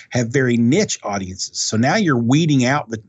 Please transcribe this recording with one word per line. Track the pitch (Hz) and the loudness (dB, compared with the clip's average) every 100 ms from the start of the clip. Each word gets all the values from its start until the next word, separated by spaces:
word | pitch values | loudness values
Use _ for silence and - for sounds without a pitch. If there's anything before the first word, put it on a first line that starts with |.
| - | -6
have | 123 117 | -4 0
very | 135 127 120 | 0 2 2
niche | 117 175 208 - | 2 2 0 -4
audiences. | 104 101 95 92 - - | -6 -6 -8 -10 -10 -8
So | - 110 | -4 0
now | 127 208 | 0 2
you're | 180 123 | 0 0
weeding | 117 143 165 139 123 | 2 2 4 2 2
out | 147 - | 0 -4
the, | 113 | -10